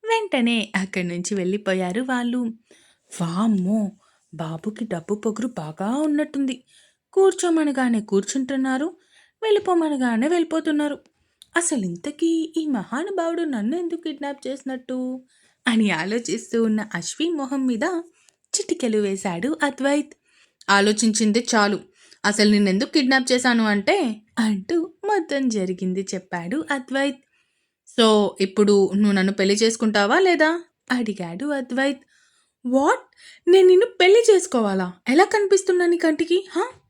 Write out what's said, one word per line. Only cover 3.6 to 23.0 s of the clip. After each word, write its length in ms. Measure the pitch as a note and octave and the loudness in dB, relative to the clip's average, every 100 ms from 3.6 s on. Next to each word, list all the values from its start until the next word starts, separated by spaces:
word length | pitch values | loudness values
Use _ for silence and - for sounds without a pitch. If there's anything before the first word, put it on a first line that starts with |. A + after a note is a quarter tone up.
| F3+ A3 G3+ - _ _ _ | 0 0 -2 -8 _ _ _
బాబుకి 520 | D#3+ D#3+ D#3+ - G#3+ A3+ | -10 -8 -8 -10 -8 -8
డబ్బు 300 | F3 D#3+ G#3+ | -8 -6 -4
పొగరు 320 | A3+ A3 B3 | -4 -4 -6
బాగా 500 | - D3+ D#3+ G3 C4 | -6 -12 -8 -4 -2
ఉన్నట్టుంది. 680 | D4+ D4 D4+ C#4 C4+ B3+ _ _ _ _ _ | 0 -2 -2 -4 -4 -6 _ _ _ _ _
కూర్చోమనగానే 880 | - F#4+ F#4 F4+ D#4+ D4 C4+ B3+ A#3 | 2 4 4 0 2 0 0 0 0
కూర్చుంటున్నారు, 960 | G#3 G3 G3+ C#4 B3+ C4+ C4 C4 D#4 F4 _ _ _ _ | 0 -2 0 -4 -4 -2 -2 -2 -4 -8 _ _ _ _
వెళ్ళిపోమనగానే 840 | A4 G#4 G4 F4 D#4 C#4+ B3+ A3+ C#4 | 0 0 2 0 0 0 0 0 0
వెళ్ళిపోతున్నారు. 720 | F4 E4 D#4+ D#4 D4+ D4 C#4+ _ _ _ _ _ E4+ | 0 0 -2 -2 -2 -2 -6 _ _ _ _ _ -4
అసలు 280 | E4+ C#4 F#3 | -2 -2 -4
ఇంతకీ 680 | F3 D4 D4 E4 E4 D#4+ - | -6 -10 -4 -2 -2 -4 -6
ఈ 100 | D#4 | -4
మహానుభావుడు 760 | B3 F3+ A#3+ F#4 G4 E4 E4 | -4 -4 -6 -6 -4 -4 -4
నన్ను 340 | D#4+ B3 G#3 E4 | -4 -4 -4 -4
ఎందుకు 240 | E4+ E4 | -6 -8
కిడ్నాప్ 460 | D#4+ C#4+ C#4+ C#4 B3+ | -10 -10 -10 -10 -10
చేసినట్టు 760 | C4+ C4 C4 B3+ B3+ B3+ B3+ B3+ _ _ _ - | -10 -10 -12 -8 -8 -6 -8 _ _ _ _ -2
అని 240 | A3+ G#3 | 0 2
ఆలోచిస్తూ 720 | E3 F3+ A3+ A#3 G#3+ - A#3 | 0 -2 -4 -4 -8 -4 -2
ఉన్న 240 | A3 G#3+ G#3 | 0 -2 -4
అశ్వి 360 | F3+ E3+ - D#4+ | -8 -8 -6 -6
మొహం 380 | D#4+ C4+ C#4 C4 | -4 -6 -4 -2
మీద 160 | A#3 D4+ F4 E4+ _ _ _ _ G4 | -2 -2 -4 -8 _ _ _ _ -8
చిటికెలు 420 | A4 E4+ A#3+ G#3+ | -6 -4 -2 0
వేశాడు 640 | G#3 F#3+ G3+ E3+ A#3 D#4 | -2 -4 -6 -4 -4 -2
అద్వైత్. 500 | C#4+ C#4 C4+ D4 C#4+ - _ _ _ _ - | -4 -2 -2 -2 -4 -12 _ _ _ _ 0
"ఆలోచించింది 760 | G3 G3+ G#3+ A3+ G#3+ A3 G#3 A#3+ A3+ | 2 4 2 0 2 2 0 0 2
చాలు, 240 | G#3 G3+ - _ _ _ G3 | 2 0 -8 _ _ _ -2
అసలు 260 | G#3 G#3 | 2 4
నిన్నెందుకు 400 | G#3 G3+ F#3+ C#4+ | 4 2 0 0
కిడ్నాప్ 400 | D#4+ | 0